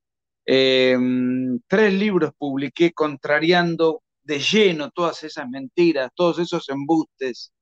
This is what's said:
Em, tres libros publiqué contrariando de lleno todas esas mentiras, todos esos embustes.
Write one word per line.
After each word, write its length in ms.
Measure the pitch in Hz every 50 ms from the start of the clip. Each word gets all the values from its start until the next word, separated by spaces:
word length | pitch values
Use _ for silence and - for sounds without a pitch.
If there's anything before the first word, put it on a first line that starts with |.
| _ _ _ _ _ _ _ _ -
Em, 1160 | - 131 135 131 131 131 131 127 127 127 127 127 127 127 127 127 123 127 131 131 127 123 117 _ -
tres 240 | 185 208 220 208 190
libros 400 | 196 208 214 196 175 156 143 -
publiqué 560 | - 147 139 135 139 139 131 - - 170 165 -
contrariando 1080 | - 156 151 143 135 - 143 147 151 156 165 180 175 175 170 165 160 165 160 156 - _ _ _ _ _
de 160 | 143 151 143
lleno 500 | - - 180 220 214 190 170 151 143 127
todas 320 | - 180 175 165 147 - 156
esas 260 | 156 - 156 143 123
mentiras, 600 | 127 135 135 131 - 175 175 170 156 139 131 123 _
todos 240 | - 180 170 156 156
esos 280 | 175 170 175 160 - -
embustes. 840 | 135 139 139 143 165 160 147 _ _ - 135 127 117 - - - _ _